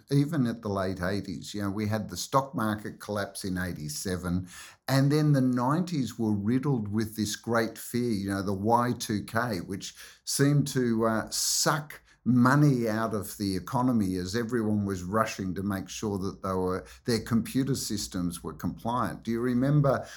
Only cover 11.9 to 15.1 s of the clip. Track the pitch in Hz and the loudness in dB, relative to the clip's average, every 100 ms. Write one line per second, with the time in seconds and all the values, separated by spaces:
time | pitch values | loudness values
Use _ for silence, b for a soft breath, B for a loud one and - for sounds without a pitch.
11.9 | - _ _ - 123 123 147 147 123 113 | -14 _ _ 2 4 6 8 6 6 2
12.9 | 107 113 104 92 - 101 92 - 123 127 | 0 0 -2 -6 -4 -2 -2 -2 0 2
13.9 | 117 95 92 92 113 113 120 107 104 98 | 2 2 0 -2 -4 -2 0 0 0 0
14.9 | 92 90 | -2 -2